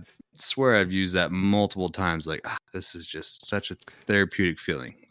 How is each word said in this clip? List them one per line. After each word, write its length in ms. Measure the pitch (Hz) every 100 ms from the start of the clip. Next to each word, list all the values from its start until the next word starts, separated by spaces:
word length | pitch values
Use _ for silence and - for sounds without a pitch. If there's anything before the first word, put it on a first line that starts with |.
| - - _ -
swear 380 | - - 135 107
I've 140 | 92
used 220 | 95 92 90
that 160 | 85
multiple 580 | 92 98 101 101 98 90
times, 360 | 90 92 82 80
like, 160 | 80 -
"Ah, 120 | - -
this 220 | 92 - 85
is 100 | 80
just 420 | 78 - - -
such 220 | 101 -
a 60 | 92 - - -
therapeutic 520 | 101 95 - 92 80
feeling. 360 | - 73 62 - -